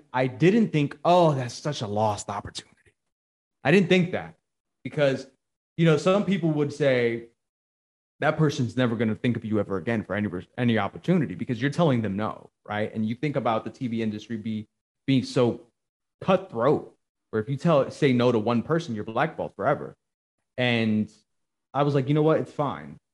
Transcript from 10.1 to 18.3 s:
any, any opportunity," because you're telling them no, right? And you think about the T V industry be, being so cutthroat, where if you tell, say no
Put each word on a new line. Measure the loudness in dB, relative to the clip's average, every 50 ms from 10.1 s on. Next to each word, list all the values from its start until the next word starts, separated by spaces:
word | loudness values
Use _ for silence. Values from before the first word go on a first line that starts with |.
| -4
any, | -2 -2 -4 -4 -6 -10 _ -6
any | -2 0 0 2
opportunity," | 2 0 -2 -6 -6 -2 0 0 0 0 -2 -6
because | -8 -6 -6 -4 -2
you're | -2 -2
telling | 0 2 2 2 2 2
them | 0 -2 -2
no, | -4 -4 -6 -6 -10 -16 -20 _ _ _
right? | -8 -6 -4 -4 -4 -4
And | -4 -4
you | -4 -4
think | -4 -4 -4 -2
about | -2 0 0 -2 -2 -4
the | -6
T | -10 -8 -6
V | -4 -4 -2 -4
industry | -4 -4 -6 -8 -10 -10
be, | -8 -6 -6 -6 -6 -8 _ _ _ _ _ _ _ -2
being | 0 2 2 0
so | 0 0 2 2 2 0 -2 -8 _ _ _ _ _ _ _ _ _ _ -6
cutthroat, | 0 2 2 2 0 -4 -4 0 2 2 2 0 -2 -8 _ _ _ _ _ _ _ -6
where | -4 -4
if | -4 -4
you | -4
tell, | -2 2 2 4 4 2 0
say | -2 0 2 2
no | 4 4 4 4